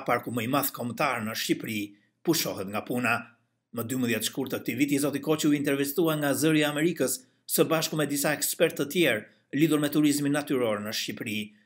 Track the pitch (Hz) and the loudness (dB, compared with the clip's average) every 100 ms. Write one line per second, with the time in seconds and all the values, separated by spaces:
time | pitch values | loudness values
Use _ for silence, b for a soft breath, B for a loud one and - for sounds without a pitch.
0 | - 117 - 120 117 143 143 - 123 113 | 2 0 0 -4 0 0 0 -4 -8 -2
1 | 147 117 110 113 - - - 107 101 b | -2 -2 -4 -4 -2 -2 -2 -6 -6 b
2 | b _ - 156 - 95 98 104 - 123 | b _ 0 0 0 -6 -6 -6 -4 -2
3 | 120 117 - _ _ _ _ 117 113 131 | 0 0 -4 _ _ _ _ -8 -4 -2
4 | 120 110 - - 123 120 - 117 143 139 | 0 0 -2 -4 -4 -4 -4 -2 2 2
5 | 139 139 151 151 156 147 143 139 143 190 | 0 -2 0 2 4 2 2 0 0 2
6 | 160 156 143 123 156 156 147 147 165 170 | 2 2 0 2 4 4 2 2 0 2
7 | 127 - b b - - 147 160 160 160 | 0 -2 b b -4 0 2 2 0 -2
8 | 143 143 156 143 - - 160 - 143 185 | 0 0 0 0 -2 2 0 2 -2 2
9 | 156 107 - b b 139 160 151 147 151 | 2 2 -4 b b 0 2 4 2 2
10 | 151 143 143 147 147 135 117 104 104 107 | 2 2 0 -2 0 0 0 0 -4 -6
11 | - 110 120 107 104 b | -6 -6 -6 -6 -6 b